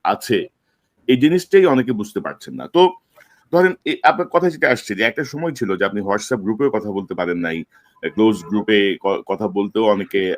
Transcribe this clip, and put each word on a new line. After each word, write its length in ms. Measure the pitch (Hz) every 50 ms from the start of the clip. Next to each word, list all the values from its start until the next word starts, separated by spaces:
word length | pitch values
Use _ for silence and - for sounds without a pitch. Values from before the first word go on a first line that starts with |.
| _
আছে, 440 | 87 101 - - - 117 92 - - _ _ _ _ _ _ _ _ _ _ _ -
এই 100 | - 123
জিনিসটাই 480 | 135 156 170 185 180 - - 196 190
অনেকে 260 | 175 139 131 123 120
বুঝতে 280 | 127 104 104 107 - 101
পারছেন 340 | 76 73 73 - - - -
না। 140 | 127 67 - -
তো 200 | 170 185 180 180 - _ _ _ - - _ _ _ _ _
ধরেন, 220 | - 170 180 185 180 - _
এ, 100 | - 143 - -
আপনার 240 | 147 165 - 175 -
কথা 220 | - 170 180 180
যেটা 200 | 160 151 - 139
আসছে 260 | 127 113 - - 104
যে 80 | 92 110
একটা 200 | 117 - - 151
সময় 280 | 131 - 147 165 170
ছিল 260 | 147 - 120 95 95 90
যে 80 | 98
আপনি 160 | 98 98 104
WhatsApp 360 | 98 98 101 104 - - 127 113
গ্রুপেও 320 | 95 101 113 107 - -
কথা 220 | - 110 - 107
বলতে 220 | 98 98 95 82 92
পারেন 240 | 82 90 87 87 87
নাই, 260 | 87 82 82 82 80 - _ _ _ _ _ _ - 82 80
ক্লোজ 300 | 101 107 113 107 92 82
গ্রুপে 540 | 85 98 104 98 - 110 104 101 98 92 -
ক-, 220 | - 98 98 - -
কথা 220 | - 98 95 107 101
বলতেও 380 | 92 101 101 101 - 107 110
অনেকে, 500 | 107 104 98 98 - - 98 95 92 85